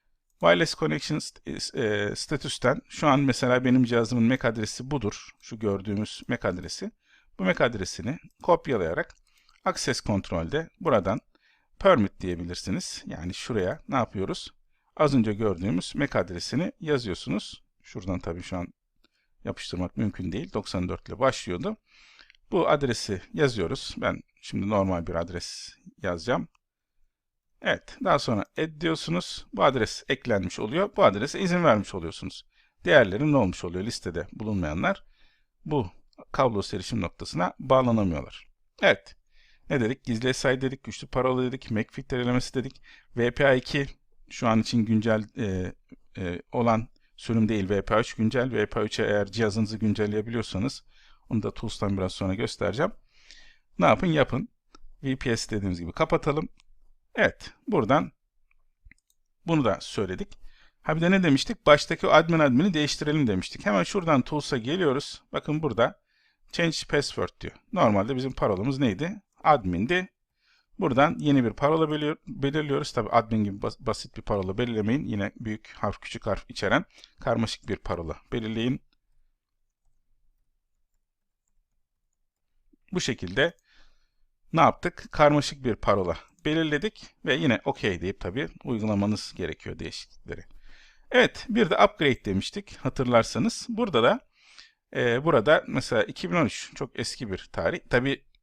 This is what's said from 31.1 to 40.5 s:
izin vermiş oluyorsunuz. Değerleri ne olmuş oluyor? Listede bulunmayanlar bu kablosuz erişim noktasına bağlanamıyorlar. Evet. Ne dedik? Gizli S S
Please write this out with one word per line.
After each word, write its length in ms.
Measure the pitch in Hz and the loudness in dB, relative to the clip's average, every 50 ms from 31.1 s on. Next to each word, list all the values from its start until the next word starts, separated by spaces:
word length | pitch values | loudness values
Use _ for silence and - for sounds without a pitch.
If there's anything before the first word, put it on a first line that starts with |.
| 95 101 113 151 - - | 4 4 -2 -4 -4 -4
izin 240 | 202 175 175 180 175 | -2 0 0 4 4
vermiş 320 | 151 113 107 95 - - | 4 4 4 2 -2 -6
oluyorsunuz. 500 | 95 82 80 - - - 92 - - - _ _ _ _ _ _ _ - | -8 -8 -8 -8 -10 -10 -12 -12 -14 -18 _ _ _ _ _ _ _ 0
Değerleri 460 | 180 170 147 120 - 95 107 147 156 | 6 6 6 6 6 4 0 2 2
ne 60 | 147 135 | 4 4
olmuş 260 | 110 92 82 - - | 4 2 0 -4 -8
oluyor? 220 | 87 85 92 95 | -8 -6 -6 -6
Listede 420 | 117 - - - 92 82 85 78 - | -6 -8 -8 -8 -8 -6 -6 -8 -8
bulunmayanlar 720 | - - 110 110 107 98 85 73 76 87 117 170 202 - - - _ _ _ _ _ _ _ _ _ _ - | -10 -10 -6 -4 -4 -2 -2 -2 -4 -2 -2 -2 -4 -4 -10 -18 _ _ _ _ _ _ _ _ _ _ -8
bu 260 | 156 151 143 110 90 - - - _ _ - - - | -4 -2 -2 -2 -4 -8 -16 -20 _ _ -20 -16 -6
kablosuz 420 | - - 135 127 113 101 95 - - | -2 0 0 2 0 -2 -4 -4 -8
erişim 280 | 95 95 - - 110 | -8 -8 -6 -4 -4
noktasına 520 | 90 85 - - - - - - 175 - - - | -4 -6 -8 -10 -12 -8 -4 -4 -4 -4 -4 -8
bağlanamıyorlar. 880 | 143 131 131 131 131 123 117 110 101 92 82 71 62 - - - - - _ _ _ _ _ _ | 0 2 4 4 4 4 2 2 2 0 -2 -4 -6 -10 -14 -18 -20 -20 _ _ _ _ _ _
Evet. 340 | - 185 - - - - - - _ _ _ - _ _ _ _ _ - | 4 4 4 2 0 -8 -20 -20 _ _ _ -20 _ _ _ _ _ -4
Ne 120 | 151 139 | 0 0
dedik? 220 | 117 107 131 - _ | 0 0 -2 -4 _
Gizli 300 | - 117 110 120 127 131 | -4 -4 -2 0 -2 -2
S 0 | |
S 200 | - - 135 | 0 2 0